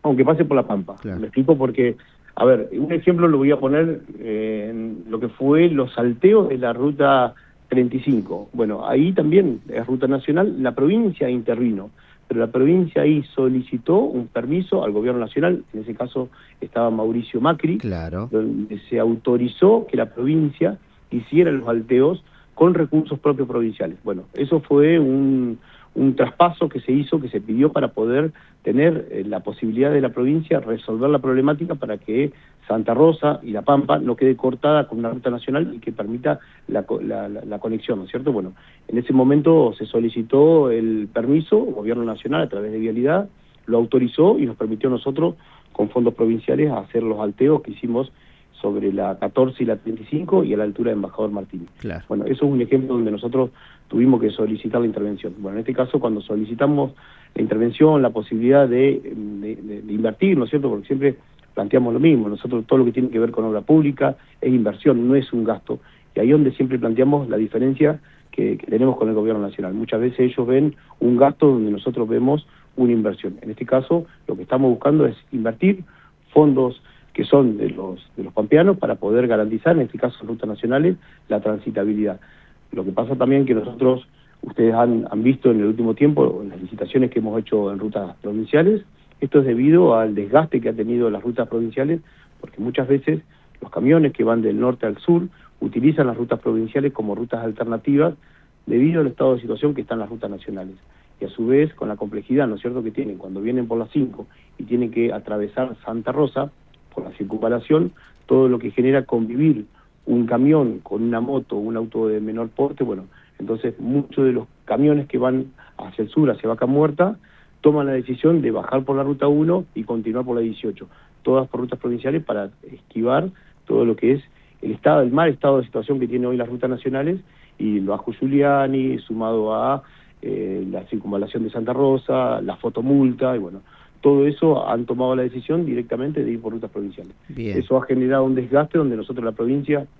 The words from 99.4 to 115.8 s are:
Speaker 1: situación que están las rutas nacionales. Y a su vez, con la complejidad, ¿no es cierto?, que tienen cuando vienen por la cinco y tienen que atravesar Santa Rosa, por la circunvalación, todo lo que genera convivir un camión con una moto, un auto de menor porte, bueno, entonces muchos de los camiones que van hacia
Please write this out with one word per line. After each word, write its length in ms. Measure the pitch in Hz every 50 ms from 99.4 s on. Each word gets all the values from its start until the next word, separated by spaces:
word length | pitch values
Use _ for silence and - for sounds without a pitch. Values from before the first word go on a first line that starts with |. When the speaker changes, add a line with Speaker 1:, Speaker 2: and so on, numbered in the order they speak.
Speaker 1:
situación 320 | 117 117 110 107 147 147 143
que 80 | 131
están 180 | 110 - 117 113
las 100 | 104 101
rutas 220 | 117 113 - 104
nacionales. 440 | 101 95 - - 101 95 92 95 95 - _ _ _ _ _ _ _ _
Y 60 | 98
a 40 | 95
su 160 | - - 113
vez, 280 | 117 131 139 151 160 -
con 160 | - - 107
la 80 | 104
complejidad, 500 | 101 110 104 110 104 101 - 127 143 143
¿no 80 | 120 104
es 60 | 98
cierto?, 200 | - 120 123 127
que 100 | 113 110
tienen 260 | 107 - - 107 98
cuando 240 | 90 95 95 95 95
vienen 260 | 101 113 123 127 120
por 100 | 113 117
la 100 | 117 113
cinco 400 | - - 151 135 127 101 - 101 _ _ _ _ _ _
y 60 | - -
tienen 280 | 101 117 120 123 110
que 200 | 110 117 117 117
atravesar 640 | 107 107 104 - 107 104 104 101 - - 131 127 113 _ -
Santa 300 | 120 113 117 107 - 123
Rosa, 360 | 147 151 127 - 135 139 147 _ _ _ _ _ _ _ _ -
por 100 | 107 92
la 60 | 92
circunvalación, 840 | - - 104 98 110 110 117 113 120 117 - - 151 160 175 180 - - - - _ _ _
todo 240 | - 127 131 135 127
lo 100 | 123 113
que 120 | - 101
genera 340 | - - 123 131 135 139 127
convivir 600 | - - 117 113 113 120 127 156 160 143 110 104 - _ _ _ _ _ _ _
un 200 | - 123 120 117
camión 540 | 113 120 120 131 143 156 156 135 117 107 98
con 220 | - - 101 104
una 200 | 113 117 117 113
moto, 340 | 120 131 139 131 - _ 107
un 220 | 101 104 113 113
auto 320 | 113 113 110 - 113 110 107
de 100 | 107 107
menor 300 | 107 110 110 113 117 113
porte, 340 | - - 139 143 143 - 135
bueno, 220 | 117 104 95 95 - _ - _ _ _ _
entonces 400 | 101 104 113 113 - 120 110 -
muchos 460 | - 113 131 143 143 - - - 135
de 80 | 131 123
los 140 | 117 113 - _ _ _
camiones 420 | - 110 120 143 151 147 147 139
que 100 | - -
van 280 | 123 123 127 127 131 131 - - _ - - _
hacia 240 | -